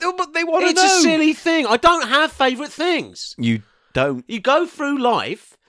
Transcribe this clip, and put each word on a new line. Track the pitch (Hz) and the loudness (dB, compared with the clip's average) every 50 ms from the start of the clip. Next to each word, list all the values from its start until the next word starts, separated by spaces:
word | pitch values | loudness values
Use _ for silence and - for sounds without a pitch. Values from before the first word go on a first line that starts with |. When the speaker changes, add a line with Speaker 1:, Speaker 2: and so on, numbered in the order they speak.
Speaker 1:
No, | 330 359 359 | -6 -6 -6
but | 359 359 320 302 | -6 -6 -6 -4
they | 330 339 | -6 -4
wanna | 339 320 349 359 | -2 0 0 2
Speaker 2:
It's | 359 320 349 | 2 4 4
a | 370 | 4
Speaker 1:
know. | 392 381 370 330 | 4 4 4 4
Speaker 2:
silly | 330 320 320 311 311 311 | 4 4 2 2 0 0
thing. | - - 339 330 330 285 | 0 -2 -2 0 0 0
I | 220 220 | 0 0
don't | 233 - 330 349 330 277 | 2 4 4 4 2 2
have | 214 247 285 311 311 | 0 0 0 0 0
favourite | - - 269 262 254 233 294 285 | 0 0 0 0 0 -2 -6 -10
things. | - - 311 359 349 302 165 101 90 - - - - - | -8 -4 -2 -2 -2 -2 -4 -8 -12 -16 -16 -16 -10 -4
Speaker 1:
You | 120 117 113 110 107 _ _ _ _ _ - | -2 -2 -2 -2 -4 _ _ _ _ _ -4
don't. | - 131 143 139 123 123 - | -2 -2 -2 -2 -4 -8 -10
Speaker 2:
You | 220 226 | -10 -4
go | 180 254 277 320 349 | 0 0 2 2 0
through | 339 - - 302 285 285 277 | -2 -4 -6 -6 -4 -2 -2
life, | 247 240 226 170 98 107 170 - - - - _ _ | 0 0 0 0 -2 -4 -8 -12 -14 -20 -20 _ _